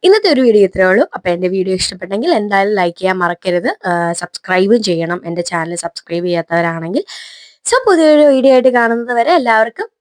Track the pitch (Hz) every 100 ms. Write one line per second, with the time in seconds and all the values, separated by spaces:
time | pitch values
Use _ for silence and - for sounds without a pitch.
0 | - 415 403 269 254 214 196 190 185 190
1 | 311 - - 175 180 190 190 190 - 185
2 | 180 196 294 294 208 196 196 208 175 170
3 | 185 185 175 170 190 175 214 415 185 175
4 | 170 170 - - - 185 196 233 202 165
5 | 165 175 170 170 170 175 165 175 170 -
6 | _ 170 180 170 170 170 170 165 165 214
7 | 403 - - - - _ - 494 508 359
8 | 311 302 294 262 262 262 254 240 233 233
9 | 233 240 240 349 247 220 226 - - _